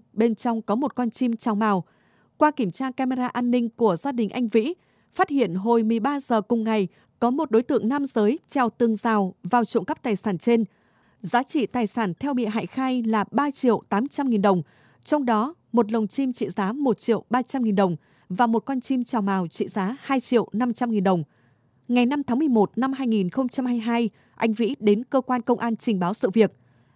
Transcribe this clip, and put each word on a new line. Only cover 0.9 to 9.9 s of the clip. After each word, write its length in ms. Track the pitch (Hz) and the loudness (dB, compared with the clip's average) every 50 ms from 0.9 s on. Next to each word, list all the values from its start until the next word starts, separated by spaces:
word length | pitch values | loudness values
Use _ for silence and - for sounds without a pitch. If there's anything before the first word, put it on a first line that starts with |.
| - | -2
con 160 | - 247 226 | -2 -4 -4
chim 260 | - - 262 247 233 | -2 -2 -2 -2 -2
trào 180 | 220 - 233 214 | -2 -2 -2 0
mào. 300 | 202 226 214 202 185 165 _ _ _ _ _ _ _ _ _ _ | 0 0 0 0 0 -2 _ _ _ _ _ _ _ _ _ _
Qua 140 | - 302 302 | 2 2 2
kiểm 200 | 302 - 240 180 | 2 0 -2 -4
tra 200 | - - 269 262 | -4 -4 -8 -6
camera 360 | 254 - 262 254 262 254 247 | -4 -4 -2 -2 -2 -2 -2
an 240 | 247 - 240 247 247 | -4 -2 -2 0 2
ninh 180 | 240 247 233 226 | 2 2 0 -2
của 280 | - - 240 214 175 | -2 0 2 2 2
gia 160 | 165 - 285 277 | 2 -2 -4 -2
đình 180 | 240 226 190 | -2 -2 -2
anh 180 | - - 247 220 | -2 -2 -2 0
Vĩ, 260 | - 226 220 285 359 - _ _ _ _ _ _ - | 2 2 2 0 -4 -8 _ _ _ _ _ _ -2
phát 160 | - 370 - | -2 0 0
hiện 260 | 285 277 240 185 165 | 2 0 0 0 0
hồi 280 | 190 190 233 233 233 226 | -2 0 2 2 4 4
mười 180 | 214 233 233 | 2 0 0
ba 200 | 202 277 294 285 | 0 -2 -2 -2
giờ 200 | 262 - 240 220 | -2 0 0 0
cùng 240 | 202 - 240 233 220 | 0 0 0 0 0
ngày, 240 | 220 220 214 196 170 _ _ _ _ _ - | 2 0 0 0 -2 _ _ _ _ _ -2
có 100 | - 240 | 0 0
một 200 | 254 294 320 - | 0 0 0 2
đối 120 | 214 226 247 | 2 2 2
tượng 260 | - 294 220 - 220 | 2 0 0 2 0
nam 180 | 269 294 277 | 0 0 -2
giới 320 | 262 - 233 208 208 254 339 _ - | -2 0 2 2 2 2 0 _ -4
trèo 220 | - 277 247 226 | -2 0 0 0
tường 260 | - - 247 226 220 | 0 0 0 0 0
rào 380 | 202 - 233 220 208 196 185 - _ - | 0 0 0 2 2 0 -2 -4 _ -6
vào 220 | 180 - 240 233 | 0 0 0 2
trộm 200 | - - 240 - | 2 0 -2 -2
cắp 180 | - | -2